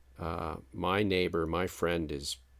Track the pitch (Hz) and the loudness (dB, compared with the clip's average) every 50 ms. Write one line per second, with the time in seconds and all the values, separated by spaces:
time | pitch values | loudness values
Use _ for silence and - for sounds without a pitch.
0 | - - - - 85 82 85 87 85 80 82 - - - - 104 87 90 95 101 | -20 -20 -12 -8 -6 -6 -4 -4 -4 -6 -6 -8 -12 -12 -6 -2 0 2 4 4
1 | 107 98 95 90 90 82 85 85 80 78 82 87 92 90 - - 87 85 85 85 | 4 4 4 2 2 2 2 0 0 2 2 0 0 -2 -2 0 0 2 2 2
2 | 80 73 73 69 69 - - - - - - - | 0 -2 -4 -6 -6 -6 -8 -10 -12 -20 -20 -20